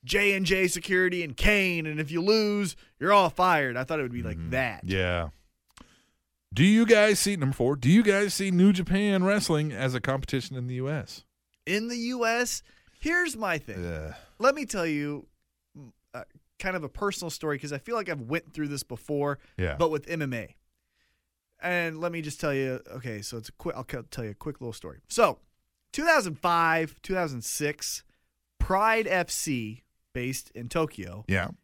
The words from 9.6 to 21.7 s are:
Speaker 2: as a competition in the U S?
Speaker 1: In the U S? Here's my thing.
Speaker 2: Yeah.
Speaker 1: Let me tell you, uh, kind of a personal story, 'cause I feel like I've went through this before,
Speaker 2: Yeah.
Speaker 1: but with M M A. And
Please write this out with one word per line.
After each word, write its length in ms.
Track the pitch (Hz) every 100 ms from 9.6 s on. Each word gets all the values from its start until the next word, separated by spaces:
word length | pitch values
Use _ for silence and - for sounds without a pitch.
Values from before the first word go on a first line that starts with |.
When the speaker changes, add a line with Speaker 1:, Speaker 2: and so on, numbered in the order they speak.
| 151
Speaker 2:
as 220 | 107 131
a 80 | 127
competition 560 | - 135 - 139 - 131
in 100 | 123
the 60 | 127
U 140 | 131
S? 340 | 151 - - _ _ _ _ -
Speaker 1:
In 220 | 196 226
the 100 | 240
U 280 | 233 254 226
S? 360 | 233 240 - _ _ _ _
Here's 380 | 302 349 349 233
my 200 | 208 160
thing. 240 | - 95
Speaker 2:
Yeah. 320 | 87 80 78 - - _
Speaker 1:
Let 160 | 247 285
me 100 | 269
tell 200 | 202 170
you, 420 | 147 147 147 - _ _ _ _ 147 131 _ _
uh, 100 | 127 - _ _ _
kind 160 | 196 185
of 80 |
a 60 | 147
personal 400 | - 202 190 170
story, 280 | - 156 143
'cause 140 | 147
I 60 | 143
feel 180 | - 233
like 140 | 185
I've 120 | 156
went 320 | 113 165 -
through 140 | - 147
this 160 | 139
before, 560 | - 117 - 147 143 139 _ -
Speaker 2:
Yeah. 180 | 90 71
Speaker 1:
but 140 | 165
with 180 | 151 -
M 120 | 165
M 120 | 143
A. 220 | 120 101 _ _ _ _ _ _ _ _ _ _ _
And 400 | 175